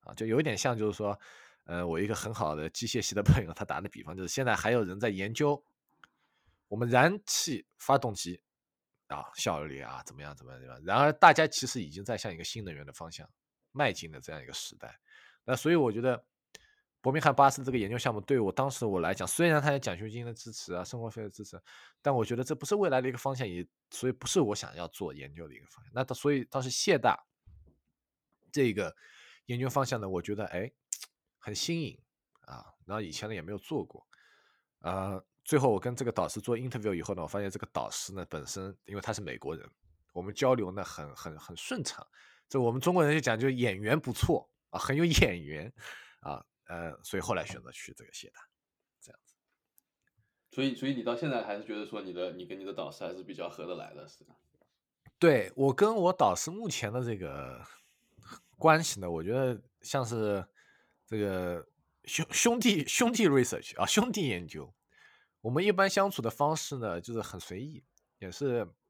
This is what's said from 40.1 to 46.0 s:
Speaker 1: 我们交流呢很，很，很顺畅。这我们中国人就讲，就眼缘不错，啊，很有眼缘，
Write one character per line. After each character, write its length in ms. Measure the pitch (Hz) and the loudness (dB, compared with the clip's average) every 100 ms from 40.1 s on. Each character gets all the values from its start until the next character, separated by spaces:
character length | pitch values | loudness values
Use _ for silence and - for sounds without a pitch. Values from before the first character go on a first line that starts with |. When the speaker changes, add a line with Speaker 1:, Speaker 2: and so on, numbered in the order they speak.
Speaker 1:
我 80 | 87 | -10
们 120 | 95 | -8
交 200 | - 131 | 0 2
流 180 | 123 92 | 2 0
呢 100 | 98 | -4
很， 300 | 87 - 73 - | -8 -10 -12 -12
很， 220 | 82 76 | -12 -12
很 200 | - 85 | -14 -14
顺 260 | - 247 | -8 -8
畅。 220 | - - - _ - _ _ | -8 -10 -16 _ -20 _ _
这 120 | 135 | 0
我 120 | 117 | 2
们 80 | 127 | 2
中 140 | 170 | 4
国 100 | 180 | 6
人 100 | 147 | 6
就 60 | 156 | 4
讲， 180 | 123 110 | 2 2
就 120 | 135 | 2
眼 280 | 127 120 95 | 2 0 0
缘 220 | 107 151 | 2 2
不 140 | 127 | 0
错， 340 | - - - - _ _ | 0 2 2 -2 _ _
啊， 100 | 92 | -4
很 160 | - 143 | 0 2
有 80 | |
眼 380 | 170 151 117 87 | 4 4 4 2
缘， 320 | 73 76 107 - - - | -6 -8 -10 -14 -16 -16